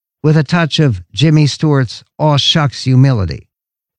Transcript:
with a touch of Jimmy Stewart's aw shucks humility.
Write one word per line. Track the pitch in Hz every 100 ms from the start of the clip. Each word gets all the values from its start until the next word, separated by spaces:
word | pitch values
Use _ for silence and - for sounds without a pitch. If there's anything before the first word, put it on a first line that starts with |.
| _ _
with | 151 156
a |
touch | 139 175 160 -
of | 147 95 -
Jimmy | - 156 156 147
Stewart's | - 156 139 123 - _ -
aw | 151 143
shucks | - 165 143 -
humility. | 131 127 139 120 87 65 - _ _ _ _